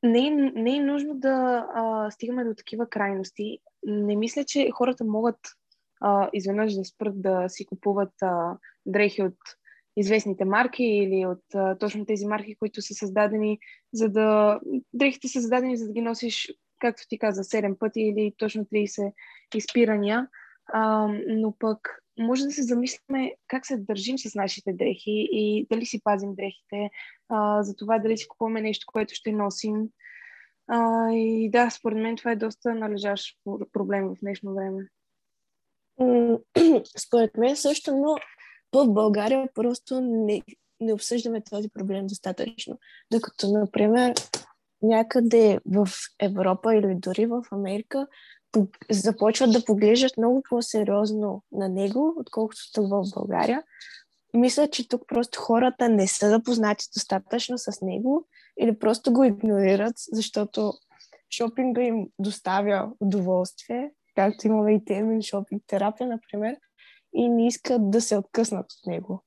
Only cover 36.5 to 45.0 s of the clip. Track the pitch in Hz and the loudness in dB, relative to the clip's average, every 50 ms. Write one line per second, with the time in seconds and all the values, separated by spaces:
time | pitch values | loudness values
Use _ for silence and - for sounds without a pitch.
36.5 | _ - 339 330 311 - - - - - - - - 240 226 214 _ - 226 254 | _ 6 8 8 8 6 2 -2 -12 -14 -6 2 4 4 4 4 _ 2 2 2
37.5 | 285 294 - 285 294 302 - - 277 269 277 302 311 - - - - _ - - | 2 2 0 0 0 0 -2 -2 0 0 2 0 0 -2 -4 -14 -20 _ -20 -20
38.5 | - _ _ _ - 262 285 240 202 208 214 214 202 208 208 220 262 269 269 262 | -20 _ _ _ 4 4 6 6 4 4 4 4 2 2 2 2 0 0 0 -4
39.5 | _ - 226 240 247 - _ - 262 262 254 247 233 226 220 208 208 196 - - | _ -2 -2 -2 -2 -4 _ -6 -4 -2 -2 0 0 0 0 0 0 -2 -4 -10
40.5 | - _ _ _ _ _ 226 226 214 208 - - 233 240 226 233 226 220 214 - | -20 _ _ _ _ _ -2 -2 -2 -2 -2 -4 -4 -2 -2 -2 -4 -6 -6 -8
41.5 | 208 202 208 214 _ - 190 190 196 196 196 196 202 - - 190 185 - - 226 | -8 -8 -8 -8 _ -8 -6 -4 -4 -4 -4 -6 -8 -8 -8 -8 -6 -6 -6 -8
42.5 | 226 - - - - - _ - - - _ _ 220 226 226 - - - - 196 | -8 -12 -12 -12 -12 -16 _ -20 -20 -20 _ _ -2 -2 -2 -2 -8 -4 -2 0
43.5 | 202 208 208 196 - - 202 214 226 240 247 247 240 - - - - - - _ | 2 2 0 0 0 2 4 4 4 4 4 2 0 -2 -6 -8 -12 -12 -12 _
44.5 | _ _ _ _ _ _ - 220 226 220 | _ _ _ _ _ _ 2 4 4 4